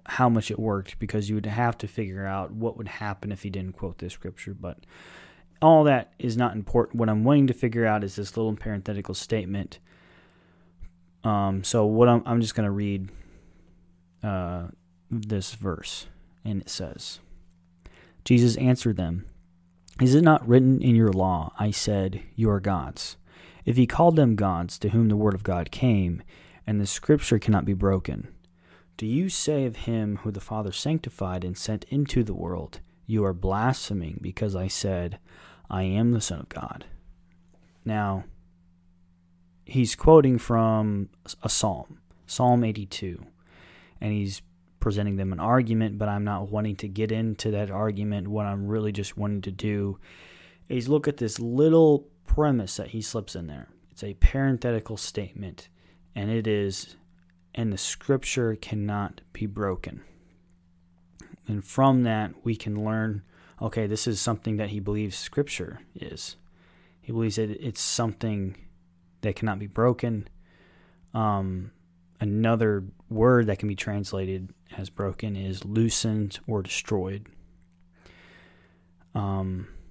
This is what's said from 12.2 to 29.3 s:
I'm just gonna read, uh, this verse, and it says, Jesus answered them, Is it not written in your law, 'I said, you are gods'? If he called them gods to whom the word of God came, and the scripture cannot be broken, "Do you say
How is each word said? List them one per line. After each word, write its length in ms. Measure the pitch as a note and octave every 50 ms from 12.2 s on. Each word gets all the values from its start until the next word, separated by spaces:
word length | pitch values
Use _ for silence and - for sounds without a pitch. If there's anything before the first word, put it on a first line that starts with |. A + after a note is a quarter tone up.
| -
I'm 160 | B2 A#2 A#2
just 140 | A2+ G#2+ -
gonna 160 | A#2 G#2+ G2+
read, 400 | G2 G2+ G#2 G2+ G2+ F#2+ F#2+ F#2+ - - - - - - - - - _ _ - - _ _ _ _ _ _ _ _ _ -
uh, 460 | G#2 G2 F#2 F2+ F2 F2+ F2 E2+ - - - _ _ _ _ _ -
this 420 | A#2 A2+ G#2+ G#2+ A2 G2 F#2+ - -
verse, 540 | - G2 F#2+ E2 - - - - - - - - - - _ _ _ -
and 200 | G#2+ G2+ F#2+ F#2
it 80 | -
says, 480 | - - F#2 C2+ - - - - - - - - - - - - _ _ _ _ _ _ - - - - - - _ - -
Jesus 320 | - B2+ A#2+ A#2+ A#2+ A2+
answered 400 | - C3 B2+ B2+ - - A#2 G2+
them, 300 | F2+ F2+ D#2+ E2+ F#2 - - - - - _ _ _ _ _ _ _ _ - - -
Is 140 | B2+ B2+ C3+
it 80 | D3+ E3+
not 260 | D#3+ D#3 C#3+ A#2+ A2+
written 320 | A#2+ C3 B2+ C3 C3+ -
in 160 | - B2+ A#2
your 160 | A2+ A2+ G#2+ F#2
law, 400 | F#2+ F#2 F#2 F2+ D#2+ D#2+ - - -
'I 140 | G#2 G#2 G2+
said, 500 | - - G#2+ G#2 G2 F#2+ F#2+ F#2+ F#2+ - - -
you 140 | - A2+ G#2+
are 100 | G2+ G2
gods'? 600 | F#2+ G2+ F#2+ E2+ C2+ C2+ - - - - - - - - - - - - - - -
If 100 | - A#2
he 100 | B2+ B2
called 300 | - - - E3+ F3 E3
them 180 | D#3+ C#3+ A#2+ A2
gods 440 | G2+ G2+ F#2+ F2+ E2 F2 F2 - -
to 100 | - G2+
whom 200 | G2 A#2 A2+ G#2+
the 60 | G#2
word 180 | G#2 G#2+ G#2 G2
of 80 | F#2 G#2
God 280 | - F2+ F2 E2 -
came, 520 | - - C3 B2+ A2 G2 F#2 F2 E2+ F2+ - - - - - - - - -
and 140 | - G#2+ G#2
the 60 | G2+
scripture 520 | - - - - - D3+ C#3+ - - B2 G#2
cannot 280 | - - G#2 F#2+ -
be 80 | G2+ G2
broken, 540 | F#2 G2 G2 G2 F#2 - - C2+ G1+ - - - - _ _ _ _ _ _ - - _ _ _
"Do 100 | - A2
you 220 | G#2+ A#2+ D3+ F#3
say 360 | F#3+